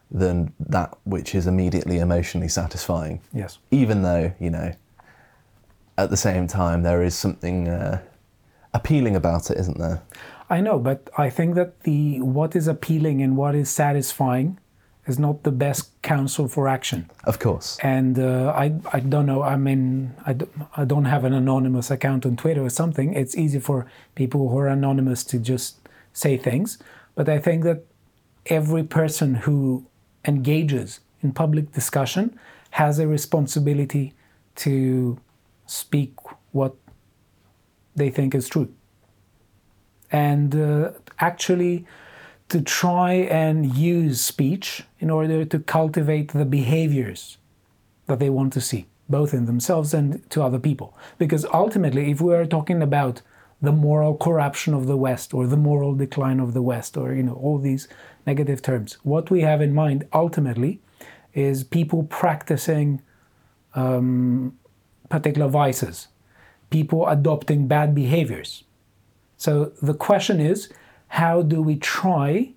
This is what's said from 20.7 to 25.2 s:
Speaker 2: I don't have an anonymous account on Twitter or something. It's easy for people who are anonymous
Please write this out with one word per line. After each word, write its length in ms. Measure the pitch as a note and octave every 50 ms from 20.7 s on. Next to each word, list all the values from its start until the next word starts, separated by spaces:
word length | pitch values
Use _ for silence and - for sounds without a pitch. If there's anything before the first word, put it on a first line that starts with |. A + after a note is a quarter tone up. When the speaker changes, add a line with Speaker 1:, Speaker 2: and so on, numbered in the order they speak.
| -
Speaker 2:
I 80 | D3 C#3+
don't 200 | B2 D3 D3 C#3+
have 180 | B2+ C#3+ C#3 B2+
an 100 | C3 C3+
anonymous 560 | C3 B2+ C3+ C3+ C3+ C3 B2+ B2+ B2 A#2+ -
account 360 | C#3 B2 - C#3 C3+ B2+ B2+
on 100 | C3 A#2+
Twitter 260 | A#2 - D#3+ D#3+ C#3+ C3+
or 60 | B2
something. 440 | A#2+ - E3 E3+ D3+ - C3 D3+ D3
It's 220 | C#3 C3 - - -
easy 220 | D#3+ D3+ C#3 C3+
for 260 | - - C#3+ B2+ A#2+ - - - - _ -
people 340 | - C3+ B2 - C#3+ C3+ B2+
who 80 | B2 C3+
are 100 | C#3 C#3
anonymous 560 | C#3 C#3 C#3 C3+ C3+ C3+ C3 C3 B2 A#2+